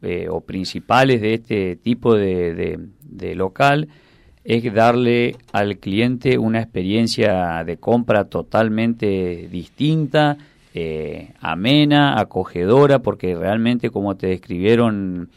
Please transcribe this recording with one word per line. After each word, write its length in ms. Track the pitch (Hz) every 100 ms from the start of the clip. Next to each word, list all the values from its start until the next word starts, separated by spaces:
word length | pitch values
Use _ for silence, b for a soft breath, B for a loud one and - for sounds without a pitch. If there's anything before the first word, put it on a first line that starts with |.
eh, 260 | 95 90 87
o 120 | 85
principales 800 | - 92 90 - - 117 135 120
de 120 | 107 113
este 400 | 117 107 92 87
tipo 400 | - 120 123 110
de, 380 | 98 90 87
de, 260 | 85 87 85 85 -
de 320 | - 98 90 87
local 540 | 95 - 139 147 151 b b b b b -
es 280 | 117 117
darle 640 | 104 113 120 120 120 120 - -
al 260 | 101 101 98
cliente 600 | - 98 120 123 131 127
una 240 | 110 113
experiencia 1000 | 110 98 92 107 117 117 107 92 87 82 82
de 120 | 85
compra 480 | - 120 117 107 98
totalmente 1200 | 90 80 110 110 107 117 117 107 95 90 87 85
distinta, 840 | 90 80 - 147 160 143 156 147 147 b b _
eh, 600 | 87 82 78 76 80 82 -
amena, 760 | - 82 107 147 147 147 143 131
acogedora, 800 | 98 92 92 87 90 131 143 135
porque 360 | 123 101 92 85
realmente, 540 | 87 110 113 123 117
como 260 | 107 101 95
te 120 | 92
describieron, 1040 | 90 - 87 98 117 117 104 95 90 87